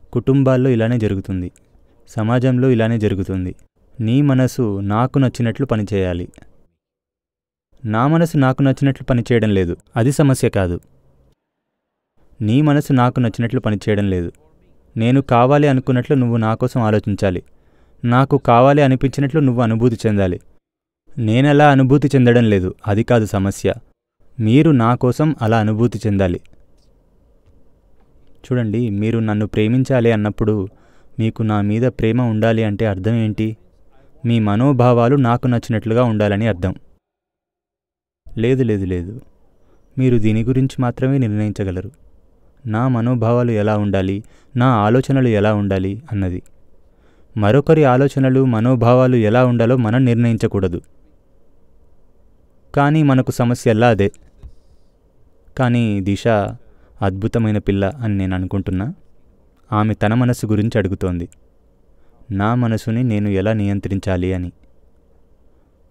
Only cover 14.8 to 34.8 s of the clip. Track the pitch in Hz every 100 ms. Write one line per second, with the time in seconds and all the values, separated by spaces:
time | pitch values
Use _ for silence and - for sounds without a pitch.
14.8 | _ 113 117 135 - 120 127 147 147 131
15.8 | 135 123 120 143 120 117 110 113 127 131
16.8 | 107 104 107 98 98 87 - _ _ _
17.8 | _ _ 120 123 135 135 - 120 135 147
18.8 | 135 131 131 143 139 156 135 120 113 113
19.8 | 123 113 110 101 95 90 - _ _ _
20.8 | _ _ - - 107 120 147 143 147 135
21.8 | 131 143 139 131 120 120 113 98 90 -
22.8 | 107 104 110 120 104 101 98 - 95 -
23.8 | - _ _ _ _ - 110 135 160 131
24.8 | 113 123 127 117 156 - 110 113 107 107
25.8 | 120 104 110 98 92 - - - - _
26.8 | _ _ _ _ _ _ _ - - _
27.8 | _ - _ _ - - - 123 110 110
28.8 | 120 101 110 113 110 104 107 107 107 127
29.8 | 131 131 117 107 104 - 107 107 92 -
30.8 | _ _ - - 113 - 113 107 101 110
31.8 | 127 - 113 120 120 107 113 113 110 101
32.8 | 110 92 104 117 107 104 110 110 _ _
33.8 | - _ - - 120 117 104 104 139 123